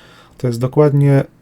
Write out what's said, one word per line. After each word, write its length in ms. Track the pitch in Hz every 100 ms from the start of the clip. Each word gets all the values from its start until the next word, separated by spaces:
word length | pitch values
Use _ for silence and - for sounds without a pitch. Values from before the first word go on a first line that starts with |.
| - - - _
To 80 | 127
jest 140 | 117
dokładnie 640 | 127 147 147 139 143 139 - _